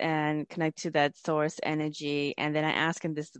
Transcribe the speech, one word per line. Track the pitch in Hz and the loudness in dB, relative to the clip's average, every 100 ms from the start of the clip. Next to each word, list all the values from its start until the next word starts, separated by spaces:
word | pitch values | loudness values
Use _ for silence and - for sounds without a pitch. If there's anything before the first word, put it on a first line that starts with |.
and | 165 156 151 151 143 | 0 2 2 0 -2
connect | - 160 - | -2 -2 0
to | 175 | -2
that | 156 147 - | 2 2 2
source | - 156 151 - | 0 2 2 0
energy. | - 156 151 151 147 143 143 - | -2 0 -2 -4 -2 0 -2 -2
And | 151 | 0
then | 151 | 2
I | 156 | 2
ask | - 160 165 | 2 0 0
them | 170 | -4
this, | 151 151 - | -4 -8 -12